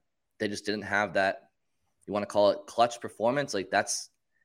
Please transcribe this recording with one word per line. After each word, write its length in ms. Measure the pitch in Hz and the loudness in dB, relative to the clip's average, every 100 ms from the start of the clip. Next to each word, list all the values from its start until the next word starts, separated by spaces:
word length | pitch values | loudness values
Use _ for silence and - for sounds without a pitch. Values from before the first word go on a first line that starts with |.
| _ _ _ _ | _ _ _ _
they 80 | 110 | -6
just 180 | 101 - | -4 -6
didn't 180 | 104 | -6
have 300 | 98 101 104 | -2 0 0
that, 360 | 98 98 - - _ _ _ _ _ - | 2 0 -2 -10 _ _ _ _ _ -6
you 60 | |
wanna 120 | 101 101 | -6 -2
call 240 | 104 101 | 4 4
it 140 | - - | 4 -4
clutch 340 | - 117 - | 2 2 0
performance? 520 | 107 - 110 143 135 | -12 -2 0 0 -2
Like, 160 | 101 90 | -4 0
that's, 400 | 98 - - - _ _ _ | 0 0 -4 -8 _ _ _